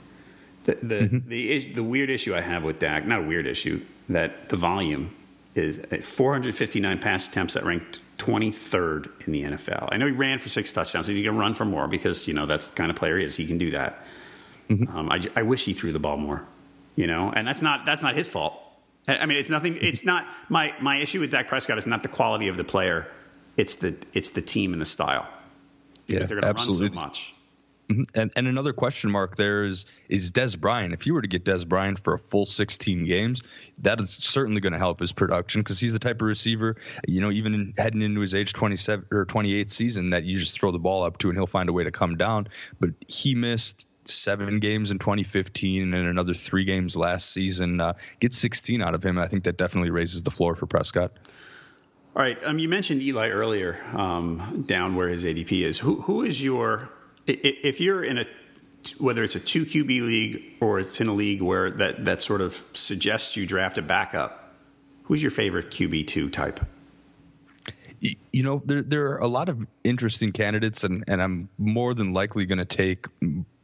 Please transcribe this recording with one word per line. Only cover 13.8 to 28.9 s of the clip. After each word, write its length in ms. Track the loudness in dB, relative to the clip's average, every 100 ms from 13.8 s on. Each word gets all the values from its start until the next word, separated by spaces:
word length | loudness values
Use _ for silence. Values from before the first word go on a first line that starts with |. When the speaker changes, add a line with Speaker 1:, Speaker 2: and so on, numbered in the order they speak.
| -4 -6 -18 -20 -20 -20 -20 -20 0
Speaker 2:
Mm-hmm. 260 | 2 2
Speaker 1:
Um, 160 | -2 0
I 80 | 0
j-, 100 | 0
I 80 | 0
wish 220 | 2 2
he 80 | 0
threw 200 | -2 -2
the 60 | -2
ball 200 | -2 -2
more, 260 | -2 -6 -8 -20 -20 -20 -8
you 120 | -2 0
know, 260 | 0 0
and 140 | 0 -2
that's 140 | 0
not, 240 | 2 2 0
that's 160 | 0
not 120 | 0
his 140 | -2 -2
fault. 320 | -2 -4 -4 -18 -20 _ _ -2
I, 80 | 0
I 100 | 2
mean, 120 | 0
it's 100 | 0
nothing, 280 | -2 -2 -2
it's 240 | -2 4
not, 220 | 6 4 0 -14 0
my, 240 | 2 2 0
my 200 | 2 2
issue 220 | 0 0
with 100 | 0
Dak 180 | 0 2
Prescott 300 | -2 0 0
is 80 | 0
not 160 | -2
the 80 | -2
quality 380 | 0 2 2 0
of 100 | -2
the 60 |
player. 440 | 0 2 2 2 -2 -14 -20 -20 -6 0
It's 200 | 0 0
the, 200 | -2 -4 -4
it's 180 | -2 -2
the 120 | -2
team 320 | -2 0 0
and 60 | 0
the 60 | 0
style. 400 | 2 2 0 -2 -14 -20 -20 -20 _ _ -20 -4
Speaker 2:
Yeah, 100 | -2
Speaker 1:
Because 120 | 0
they're 120 | 0
gonna 100 | 0
Speaker 2:
absolutely. 380 | 2 2 2 2
Speaker 1:
run 80 | -2
so 100 | -8
much. 280 | -8 -10 -16 _ _ _ _ _
Speaker 2:
Mm-hmm. 120 | 0 0
And, 180 | 0 0 0
and 100 | 0
another 260 | 0 -2
question 380 | 0 -2